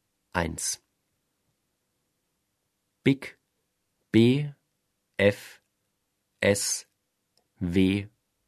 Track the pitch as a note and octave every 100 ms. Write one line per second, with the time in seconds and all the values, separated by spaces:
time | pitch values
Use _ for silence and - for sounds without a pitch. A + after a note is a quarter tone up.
0 | _ _ _ F2+ E2 D#2+ - - _ _
1 | _ _ _ _ _ _ _ _ _ _
2 | _ _ _ _ _ _ _ _ _ _
3 | - C3+ - - _ _ _ _ _ _
4 | _ A2+ A#2+ C3+ D3 - _ _ _ _
5 | _ - G2+ G#2 - - _ _ _ _
6 | _ _ _ _ G2 G2+ - - - _
7 | _ _ _ _ _ _ F2 F2+ F#2+ G2
8 | G2+ _ _ _